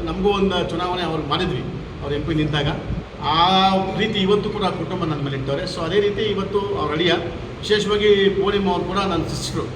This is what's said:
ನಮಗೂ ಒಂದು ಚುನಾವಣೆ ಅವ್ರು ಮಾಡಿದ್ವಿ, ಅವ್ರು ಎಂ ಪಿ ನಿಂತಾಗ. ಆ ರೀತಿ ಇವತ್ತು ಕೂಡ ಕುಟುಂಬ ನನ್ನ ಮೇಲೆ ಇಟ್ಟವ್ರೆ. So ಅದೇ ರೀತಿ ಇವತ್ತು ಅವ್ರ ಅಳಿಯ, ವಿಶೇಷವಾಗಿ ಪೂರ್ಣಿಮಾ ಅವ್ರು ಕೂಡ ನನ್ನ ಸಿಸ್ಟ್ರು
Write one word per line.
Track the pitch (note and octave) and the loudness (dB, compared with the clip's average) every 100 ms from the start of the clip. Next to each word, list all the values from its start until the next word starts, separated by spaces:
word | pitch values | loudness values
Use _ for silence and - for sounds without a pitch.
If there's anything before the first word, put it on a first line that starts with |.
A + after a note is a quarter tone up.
ನಮಗೂ | E3+ F3+ G3 | -4 0 0
ಒಂದು | G3+ F#3+ F3+ E3 | 2 2 0 -2
ಚುನಾವಣೆ | E3+ F3+ F3+ | -2 -2 -2
ಅವ್ರು | E3+ D#3+ C#3+ | -2 -4 -2
ಮಾಡಿದ್ವಿ, | D#3+ F#3 B2+ - - - - | -2 0 -2 -4 -8 -10 -8
ಅವ್ರು | C#3+ D3 | -4 -4
ಎಂ | |
ಪಿ | D3+ | 0
ನಿಂತಾಗ. | D#3+ D3 D3 D3+ F3 - - - - | 0 2 0 0 -2 -4 -6 -8 -8
ಆ | C#3+ D#3+ F3 F#3+ F#3+ F#3+ D#3+ D3 | -2 4 4 6 4 4 0 -2
ರೀತಿ | A3 G#3 | -2 0
ಇವತ್ತು | F#3 G3+ G#3+ | 2 2 0
ಕೂಡ | G3+ | -2
ಕುಟುಂಬ | F#3+ F3 D#3+ F#3 E3 | -2 -2 -4 -4 -2
ನನ್ನ | D3 | -2
ಮೇಲೆ | C#3 C3+ | -4 -4
ಇಟ್ಟವ್ರೆ. | B2+ C#3 | -2 -2
So | F3+ - | -4 -4
ಅದೇ | E3 G3 | 0 2
ರೀತಿ | G3+ G3+ | 2 0
ಇವತ್ತು | A3 F#3+ F#3+ G3+ | -2 -2 0 -2
ಅವ್ರ | G3+ F#3 D3+ | -2 -2 -2
ಅಳಿಯ, | D3+ F3 E3+ - - - - | 0 2 2 -2 -8 -10 -10
ವಿಶೇಷವಾಗಿ | - G#3 G3 G#3 G#3 G3+ G3 | 0 0 2 2 6 6 6
ಪೂರ್ಣಿಮಾ | F#3 F#3+ G3+ F#3+ | 4 2 2 2
ಅವ್ರು | F3 F3 | 0 0
ಕೂಡ | F#3+ | 0
ನನ್ನ | G3 E3 | 0 0
ಸಿಸ್ಟ್ರು | D3+ - - E3+ D#3+ | -2 -4 -4 -4 -6